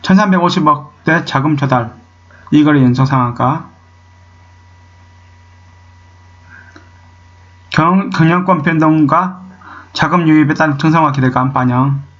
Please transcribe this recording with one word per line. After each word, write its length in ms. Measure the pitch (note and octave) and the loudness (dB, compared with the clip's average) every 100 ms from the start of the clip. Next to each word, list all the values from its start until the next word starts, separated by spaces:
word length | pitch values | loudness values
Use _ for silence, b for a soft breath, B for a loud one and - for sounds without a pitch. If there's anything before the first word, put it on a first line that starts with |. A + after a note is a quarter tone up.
천삼백오십억대 1200 | - F#3+ G#3 F#3 E3+ F3+ D3+ C#3+ - _ - E3 | 2 2 2 0 0 0 0 -2 -4 _ -2 -2
자금 320 | - C#3 C#3+ C#3+ | -2 -4 -2 -2
조달, 360 | C#3 B2+ A2+ - - _ _ B B | -2 -2 -4 -12 -20 _ _ B B
이 100 | D3+ | 0
거래 180 | D3 D3 | 2 2
연속 260 | B2+ B2 C3+ | 2 2 0
상한가. 640 | C3+ A#2+ A#2+ B2 D#3 - - _ _ _ _ - - - - - - - - - - - - - - - - - - - - - - B C6+ C6+ B - - - - - - - - - | 0 -4 -2 -4 -4 -10 -20 _ _ _ _ -20 -20 -20 -20 -20 -20 -20 -20 -20 -20 -20 -20 -20 -20 -20 -20 -20 -20 -20 -20 -20 -20 B -20 -20 B -20 -20 -20 -20 -20 -20 -20 -20 -6
경-, 400 | - D#3+ F#3+ F#3+ | 0 2 0 -2
경영권 520 | - D#3+ F3 F#3 E3 | 0 2 2 0 0
변동과 760 | C#3+ D#3+ D#3 D#3 C#3+ D#3+ F#3+ - - B B B B | 0 0 2 2 2 0 -2 -8 -20 B B B B
자금 360 | - D#3+ F3 E3 | -6 -2 0 2
유입에 260 | D#3 D3 | 2 2
따른 240 | D3+ D#3 C#3 | 0 -2 0
증상화 320 | D#3+ E3 D3+ | 0 0 0
기대감 420 | C#3 C3 B2+ C3 | 0 -2 0 -2
반영. 500 | C#3 B2+ B2 C#3 C#3 - | -2 -2 0 0 -2 -8